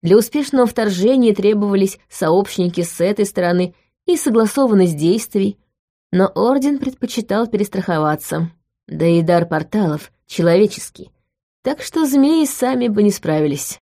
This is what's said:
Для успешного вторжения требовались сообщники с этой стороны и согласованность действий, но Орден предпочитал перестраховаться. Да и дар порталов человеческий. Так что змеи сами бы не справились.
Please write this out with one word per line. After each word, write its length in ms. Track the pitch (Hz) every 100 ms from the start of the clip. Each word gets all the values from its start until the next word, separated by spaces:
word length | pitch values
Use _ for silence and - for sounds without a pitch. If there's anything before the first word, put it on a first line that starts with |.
Для 140 | 170 202
успешного 500 | 226 294 277 269 240
вторжения 640 | - 220 180 208 262 233
требовались 640 | 202 202 214 202 196 190 - _
сообщники 720 | - 160 175 196 - 175 170
с 180 | 170 -
этой 260 | 175 202 202
стороны 480 | - 175 180 180 _ _ _ -
и 120 | 349
согласованность 800 | - 226 220 277 262 208 180 151
действий, 600 | 160 214 - 208 196 202 _ _ _ _ _
но 160 | 180 190 175
Орден 420 | 214 277 269 285
предпочитал 720 | 269 254 - - 214 202 233
перестраховаться. 1040 | 220 202 190 185 165 151 151 - 156 165 _ _ _ -
Да 180 | 160 165
и 140 | 170
дар 240 | 165 175 170
порталов 680 | 156 156 214 185 151 - _ _
человеческий. 840 | - 170 175 208 - - - - _ _ _ _ _
Так 180 | - -
что 240 | - 330 302
змеи 380 | 269 277 320
сами 460 | 294 - 254 254 240
бы 120 | 208
не 100 | 208
справились. 680 | 196 165 156 151 139 - - _